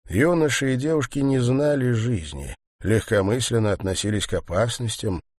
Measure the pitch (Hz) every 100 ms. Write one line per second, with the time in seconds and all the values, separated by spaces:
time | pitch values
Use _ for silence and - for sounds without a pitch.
0 | - 95 151 175 151 - 135 127 143 160
1 | 127 143 139 135 120 131 147 143 123 117
2 | 113 110 76 69 67 - _ _ 85 107
3 | - 104 98 123 120 117 107 95 98 90
4 | 104 104 - 90 - 92 117 - 117 -
5 | 110 87 -